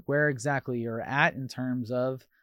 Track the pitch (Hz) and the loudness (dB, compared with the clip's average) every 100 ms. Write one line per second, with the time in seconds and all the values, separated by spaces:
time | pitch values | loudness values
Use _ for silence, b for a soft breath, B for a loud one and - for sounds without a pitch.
0 | - 143 151 131 131 139 - 123 117 113 | 0 2 2 2 0 -2 -2 -4 -2 -4
1 | - 135 165 - 131 - 127 127 110 123 | -2 4 4 2 -8 -4 -2 -2 -2 0
2 | 131 131 - _ | 0 -2 -8 _